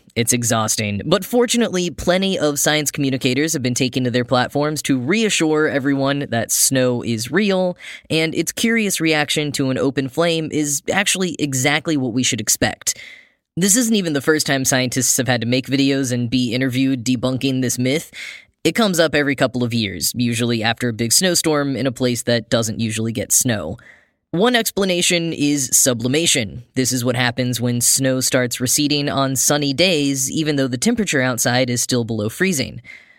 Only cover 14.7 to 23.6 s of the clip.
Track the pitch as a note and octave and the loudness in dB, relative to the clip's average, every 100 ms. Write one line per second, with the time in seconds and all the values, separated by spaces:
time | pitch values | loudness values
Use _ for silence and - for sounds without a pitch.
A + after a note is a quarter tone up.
14.7 | C3+ B2+ C3+ B2 - B2 B2 A#2 B2+ B2+ | 0 0 0 0 0 0 0 0 0 0
15.7 | C#3 C#3 C3+ C3 B2 A#2+ B2+ B2 B2 C3+ | 0 2 2 0 -2 0 0 0 0 0
16.7 | B2 C3+ C3 A#2 B2 B2+ B2+ C#3 C3 B2 | 2 0 0 0 0 0 -2 -2 0 -2
17.7 | B2+ B2+ D3+ - - - - - _ D#3+ | 0 0 -2 -4 -14 -16 -16 -20 _ -2
18.7 | E3 G#3+ E3+ D#3+ D3 C#3+ C3+ C3 B2 A#2+ | 2 2 4 2 2 0 2 0 0 -2
19.7 | A#2 G2+ F2+ - B2 A#2+ A#2 A#2+ A#2 A2 | 0 -2 -2 -4 -2 -2 0 0 0 0
20.7 | A2+ B2 A2 A#2 - F#3 E3+ E3 D3 C#3+ | 0 -2 -2 0 2 2 2 2 0 0
21.7 | B2+ C3+ A#2+ B2+ A#2+ - A#2+ G#2 A#2+ A2+ | -2 -2 0 0 0 0 -2 0 0 0
22.7 | G#2+ A2+ G#2+ A2+ A2 - - B2+ G#2+ | -2 -4 -2 -4 -4 0 0 2 0